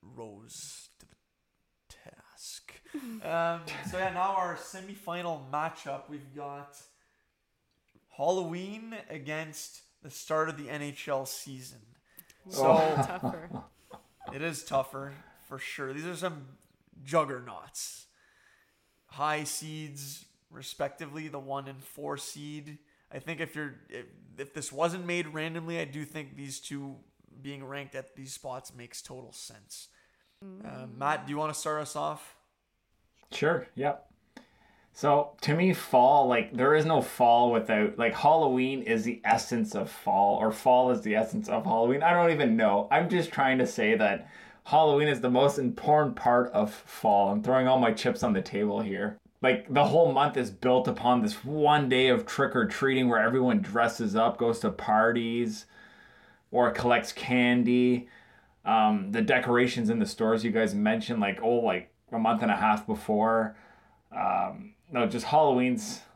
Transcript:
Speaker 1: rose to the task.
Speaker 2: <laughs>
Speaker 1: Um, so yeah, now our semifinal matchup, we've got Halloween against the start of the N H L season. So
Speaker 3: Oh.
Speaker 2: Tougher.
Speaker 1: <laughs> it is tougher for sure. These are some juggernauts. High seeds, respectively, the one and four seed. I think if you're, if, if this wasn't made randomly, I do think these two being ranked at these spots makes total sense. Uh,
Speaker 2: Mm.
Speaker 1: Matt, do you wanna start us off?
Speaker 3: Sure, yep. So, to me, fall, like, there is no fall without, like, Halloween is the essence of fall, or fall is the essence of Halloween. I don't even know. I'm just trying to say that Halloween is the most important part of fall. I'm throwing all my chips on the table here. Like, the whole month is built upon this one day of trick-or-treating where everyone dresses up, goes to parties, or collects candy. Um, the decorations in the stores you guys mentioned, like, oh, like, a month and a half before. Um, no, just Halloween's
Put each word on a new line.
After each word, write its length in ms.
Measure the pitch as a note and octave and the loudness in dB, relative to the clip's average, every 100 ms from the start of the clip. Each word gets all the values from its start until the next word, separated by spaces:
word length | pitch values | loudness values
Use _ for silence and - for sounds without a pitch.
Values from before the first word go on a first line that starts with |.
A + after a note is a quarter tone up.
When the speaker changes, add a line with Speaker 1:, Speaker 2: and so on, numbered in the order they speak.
Speaker 1:
rose 840 | - B2 A2+ G2+ A2+ - D3 - - _ | -20 -18 -18 -18 -20 -18 -18 -18 -20 _
to 80 | _ | _
the 80 | _ _ _ _ _ _ _ _ - - | _ _ _ _ _ _ _ _ -20 -20
task. 640 | - _ _ - - - - _ | -20 _ _ -20 -20 -20 -20 _
Speaker 2:
<laughs> 0 | D4+ C4 A3+ | -14 -12 -14
Speaker 1:
Um, 380 | F#3 E3 E3+ E3+ D#3+ - - | -6 -4 -2 -4 -10 -12 -10
so 80 | F#3 | -6
yeah, 140 | F#3+ | -6
now 200 | F3 F#3 F#3+ | -2 -2 -2
our 200 | F3+ D#3+ | -4 -8
semifinal 960 | - F#3+ F#3+ G3+ - F3 F3 D#3+ C3 | -14 -18 -16 -16 -10 -8 -8 -8 -8
matchup, 560 | D3 D#3+ D#3+ D3 C#3 C#3 | -6 -6 -8 -12 -12 -12
we've 260 | D3 C3+ | -18 -18
got 440 | C#3 C#3+ C#3+ C#3+ - - _ _ _ _ _ _ _ _ _ _ _ _ - | -16 -14 -14 -18 -20 -20 _ _ _ _ _ _ _ _ _ _ _ _ -6
Halloween 760 | C#3+ F#3 E3+ F3 F#3+ G#3+ A3+ A3+ - | -2 -2 -4 -8 -10 -14 -14 -16 -14
against 720 | D#3 C#3 D3+ D#3+ D3+ - - _ _ | -16 -10 -10 -10 -14 -18 -20 _ _
the 80 | D3+ | -20
start 380 | - - D#3 D#3+ | -20 -6 -2 -2
of 80 | D3+ | -6
the 140 | C#3+ | -10
N 100 | D3 | -10
H 240 | D3 C#3 - | -10 -12 -6
L 180 | C#3 C3 | -6 -6
season. 540 | - - C3 B2+ B2 G#2+ _ _ _ - _ F#3+ | -12 -14 -18 -18 -20 _ _ _ _ -20 _ -14
So 180 | F3+ C3+ | -2 4
Speaker 3:
Oh. 280 | D#3+ D#3 D3+ C3 | 4 4 0 -2
Speaker 2:
Tougher. 440 | - B2+ E3+ E3+ - - _ _ | -4 -8 -8 -12 -16 -16 _ _
Speaker 1:
<laughs> 420 | - _ _ - | -20 _ _ -16
it 60 | C3+ | -8
is 220 | D#3+ D3+ | -8 -8
tougher 480 | - C3+ C3 C#3 C#3 C#3 - _ _ | -6 -4 -4 -8 -14 -18 -20 _ _
for 100 | C3 | -14
sure. 340 | - - C3+ | -12 -10 -10
These 140 | C#3 E3 | -8 -10
are 100 | E3+ | -8
some 300 | F3+ D#3 C3 C3+ _ _ _ - | -8 -10 -18 -20 _ _ _ -20
juggernauts. 1000 | C3+ D#3+ D3 C3 A#2+ F#2+ - - - - - _ _ _ _ _ _ _ _ _ _ | -2 0 0 -6 -12 -18 -16 -14 -14 -14 -20 _ _ _ _ _ _ _ _ _ _
High 380 | C#3 D3 D3+ | -6 -4 -4
seeds, 800 | D3 - D#3 D#3 D#3 C#3 C#3 C#3+ _ _ _ | -6 -10 -10 -14 -14 -14 -16 -16 _ _ _
respectively, 800 | - C3+ - C#3 - D#3 D3 D#3 | -18 -16 -8 -8 -8 -14 -12 -12
the 100 | D3 | -12
one 300 | C3+ C#3 C3+ | -10 -10 -10
and 140 | C3+ | -18
four 340 | C#3 - D3 C#3+ | -20 -14 -10 -10
seed. 640 | - - D3 D3+ C#3+ D3 _ _ _ | -12 -14 -14 -14 -16 -20 _ _ _
I 60 | C3 | -16
think 220 | C3+ D#3+ | -12 -10
if 140 | D#3+ D3+ | -10 -8
you're, 180 | D3+ A2+ _ | -12 -14 _
if, 180 | - A#2+ _ - - | -18 -18 _ -20 -16
if 160 | C3+ | -14
this 160 | - C3+ | -12 -12
wasn't 340 | C3+ E3+ F3+ F3 | -4 -4 -4 -6
made 220 | F3 D#3+ | -6 -6
randomly, 500 | D#3 D#3 E3 E3 E3+ | -8 -8 -8 -8 -8
I 60 | D#3 | -8
do 180 | C#3+ | -10
think 320 | D3 D#3 C#3+ C3+ | -12 -12 -14 -16
these 240 | C#3 C3+ | -14 -14
two 360 | - C#3+ C#3 C3+ _ _ _ - | -12 -12 -12 -16 _ _ _ -20
being 240 | C3+ C#3 | -16 -14
ranked 300 | C3+ C#3 C#3 | -14 -14 -12
at 200 | C3+ C3+ - | -14 -16 -18
these 160 | C3+ | -18
spots 420 | - C3+ B2+ C3 | -16 -12 -14 -14
makes 260 | B2 A#2+ - | -20 -18 -18
total 300 | - B2+ A#2+ | -18 -18 -20
sense. 560 | - - A2 G2+ - - _ _ _ _ _ | -20 -20 -20 _ -20 -20 _ _ _ _ _
Uh, 260 | G3 F#3+ G#3 C3 C3 | -20 -18 -18 -16 -16
Speaker 2:
Mm. 100 | B2 | -8
Speaker 1:
Matt, 280 | C#3 D3+ - | -4 -4 -6
do 40 | |
you 60 | D3 | -6
wanna 160 | D3+ | -6
start 260 | D3 D#3+ D3+ | -6 -6 -6
us 140 | D3 - | -6 -6
off? 400 | D3+ D3+ - _ _ _ _ _ _ _ _ _ _ | -8 -8 -16 _ _ _ _ _ _ _ _ _ _
Speaker 3:
Sure, 340 | - D3 E3+ - | -2 0 0 -4
yep. 320 | - C#3+ C#3+ - _ _ - _ _ _ _ _ | -6 -4 -4 -10 _ _ -20 _ _ _ _ _
So, 440 | - D3 D3 D3 - | -4 2 4 2 -4
to 120 | - | -2
me, 180 | D#3 F#3 | 2 2
fall, 520 | F3 - C3 B2+ C#3+ C3 | 0 2 6 8 6 6
like, 240 | A#2+ A2 | 2 0
there 200 | B2 C3+ | 0 4
is 100 | D3+ D#3 | 4 4
no 160 | D3+ | 2
fall 480 | A#2+ - A#2+ A#2 B2 | 0 2 6 6 6
without, 460 | A#2 - G#2+ G#2 - | 2 2 2 2 0
like, 160 | A#2 | -2
Halloween 680 | - D3 E3 D3 B2+ B2+ C3+ | 2 4 6 4 2 0 -2
is 220 | A2 A2+ | -2 -2
the 160 | G#2+ A2+ | -2 -4
essence 500 | - G2+ - A#2 G#2+ | 0 0 0 -2 -2
of 160 | G#2 - | -4 -6
fall, 460 | - - G2 G2+ G2+ | -6 -2 2 2 2
or 140 | A2 | 0
fall 400 | G#2+ C3 B2 B2+ | 0 4 6 6
is 120 | A#2 | 2
the 120 | G#2+ | 0
essence 340 | G#2+ A2+ A2 - | 0 0 -4 -4
of 160 | - | -4
Halloween. 380 | - A#2 D3 C#3 | 0 2 2 2
I 100 | D#3+ | 4
don't 180 | F3 E3+ | 4 4
even 260 | D3+ C3 A2+ | 4 2 4
know. 320 | A2 G2+ - | 4 2 2
I'm 180 | D3 E3+ | 0 2
just 220 | F3+ D#3+ | 0 -2
trying 280 | - C3+ C3 | 0 0 2
to 80 | B2 | 0
say 280 | - G#2+ A2 | 0 0 2
that 320 | G#2 G2 - - - - | 2 0 -8 -20 -20 -20
Halloween 440 | - D3+ D#3 C#3+ D3+ | 0 4 6 4 2
is 120 | C3 | 0
the 100 | B2 | 2
most 280 | B2 C#3+ C#3 | 4 4 4
important 580 | B2+ G#2+ - D3+ C#3+ - | -2 -2 2 4 4 0
part 340 | - B2 B2 | 4 4 4
of 200 | - G#2+ | 0 0
fall. 580 | - - - A2 G2+ G2 | -4 -16 -4 2 4 4
I'm 120 | G#2 | 0
throwing 260 | A2 C3 B2+ | 2 2 4
all 100 | C3 | 4
my 140 | A#2+ | 4
chips 300 | A2 B2 - | 2 -2 0
on 100 | B2 | 0
the 100 | G2 | 0
table 380 | F#2 G2+ G#2 G2+ | -2 -2 -2 -2
here. 380 | G#2+ G2 G#2 - _ _ | -4 -4 -6 -8 _ _
Like, 300 | C3 A2 - | 0 0 0
the 120 | C#3+ | 2
whole 260 | D3 D3 E3 | 4 6 6
month 240 | C3+ C#3+ C3+ | 6 2 2
is 140 | A#2 | -4
built 380 | F#2+ B2+ B2+ B2 | -2 2 4 2
upon 320 | - B2 B2 | 0 2 4
this 220 | G#2+ G#2+ | 2 -2
one 440 | B2 D3+ D3 D3 C#3 | -6 2 4 4 4
day 200 | B2+ C3 | 4 4
of 160 | A#2+ A2 | 4 0
trick-or-treating 840 | - C#3 B2+ G#2 - C3+ C3 B2+ | -2 0 2 0 0 2 2 4
where 120 | A2+ | 4
everyone 400 | A2 B2+ B2+ G#2+ | 4 4 4 2
dresses 560 | F#2+ A2 A#2 - A2 G2+ | 0 0 0 0 -2 2
up, 200 | A2+ - | 2 2
goes 200 | A#2 A2+ | 0 0
to 100 | A2 | -2
parties, 960 | F#2+ - G#2+ A2+ A#2+ A#2 A#2 A#2 G#2+ - - - - - - _ _ _ | -4 0 4 4 2 -2 -2 -2 -4 -12 -20 -20 -20 -20 -20 _ _ _
or 200 | A#2 A#2+ | 2 2
collects 420 | - B2 A#2+ A#2+ | 2 2 2 2
candy. 960 | - - B2 B2 B2 A#2+ B2 B2 B2 B2 - _ _ _ _ | -10 0 2 4 4 4 4 4 2 -2 -20 _ _ _ _
Um, 480 | - A2 A2 G#2+ G2 | 0 4 4 2 0
the 100 | A2 | -2
decorations 680 | G#2+ B2+ B2 A#2+ B2 B2 A2 | 2 2 4 2 2 2 0
in 80 | A#2 | 0
the 60 | G#2 | -2
stores 380 | - A2 A2+ | 0 2 2
you 60 | A2+ | 2
guys 240 | A2 A2 | 0 0
mentioned, 460 | G2+ G#2 A2+ A2 A#2 | 2 0 0 -2 -2
like, 180 | G2+ F#2+ | -2 0
oh, 180 | A2+ A#2+ | 0 2
like, 320 | A2+ F2+ - _ _ | 2 -2 -6 _ _
a 80 | A#2 | -2
month 240 | A2+ A2+ | 0 2
and 80 | A2+ | 0
a 60 | G2 | 2
half 300 | G#2+ G#2+ - | 2 2 0
before. 680 | G#2+ - G#2+ A2 A2+ G#2+ - - _ _ _ _ | -6 0 2 4 2 0 -4 -20 _ _ _ _
Um, 640 | A#2 F#2+ F#2+ F#2+ - - _ _ | -4 -2 0 -2 -6 -16 _ _
no, 160 | C3+ A2+ | -2 -2
just 200 | A#2+ A2+ | -2 2
Halloween's 720 | D3+ D#3 B2 B2+ A#2+ G#2+ - - | 4 6 4 2 0 -4 -12 -16